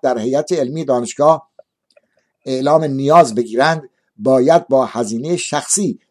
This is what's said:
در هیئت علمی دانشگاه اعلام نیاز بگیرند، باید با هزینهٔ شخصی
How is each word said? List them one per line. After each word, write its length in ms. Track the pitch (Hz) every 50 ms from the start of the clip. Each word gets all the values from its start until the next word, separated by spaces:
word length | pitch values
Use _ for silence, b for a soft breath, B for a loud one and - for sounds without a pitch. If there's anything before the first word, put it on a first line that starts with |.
| -
در 140 | 131 123
هیئت 340 | 113 110 123 131 147 151 -
علمی 340 | 180 156 131 123 147 165 151
دانشگاه 640 | 139 127 123 120 104 - - 147 156 160 151 - _ _ - - _ _ _ _ _ _ _ _ _ _ _ _ _ _ _ -
اعلام 380 | 135 131 131 135 143 156 160 160
نیاز 520 | 143 135 135 139 143 156 175 156 120 107
بگیرند، 540 | 120 117 107 113 123 139 160 165 156 143 - _ _ _ _ _
باید 500 | 107 104 131 131 127 127 143 170 170 170
با 180 | - 135 131 123
هزینهٔ 500 | 107 - 117 120 104 113 117 135 165 175
شخصی 640 | 170 - - 151 143 - - - - 202 139 - - _ _